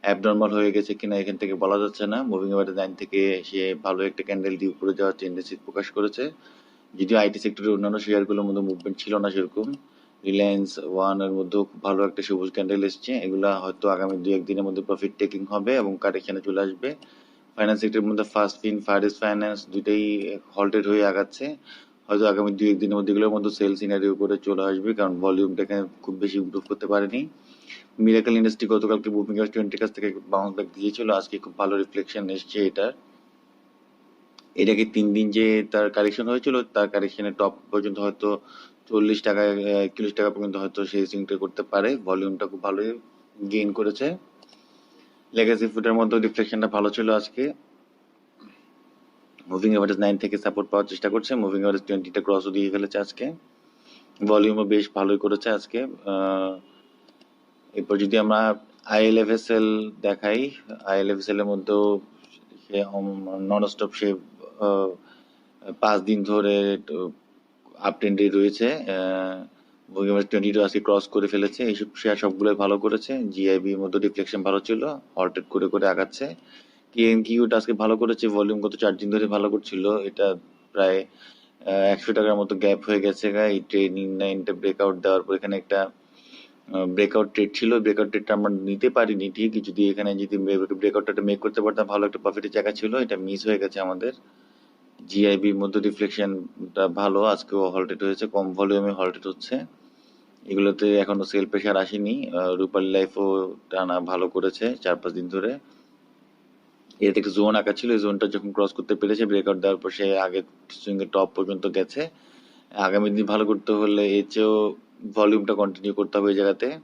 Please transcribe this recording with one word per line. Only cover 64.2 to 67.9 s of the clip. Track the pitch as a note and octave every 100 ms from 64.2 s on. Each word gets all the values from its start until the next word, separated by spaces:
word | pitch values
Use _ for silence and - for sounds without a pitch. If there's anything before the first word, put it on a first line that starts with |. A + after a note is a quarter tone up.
| - - - -
আহ, | G#2 G2 F#2+ F2+ - - _ _ _ _ G2+ -
পাঁচ | G#2+ G#2
দিন | G2 G#2+
ধরে | G2+ G#2 G2+ G2+ G2+
একটু | F#2+ - D#2 F2+ - _ _ _ _ _ -
আপট্রেন্ডে | G2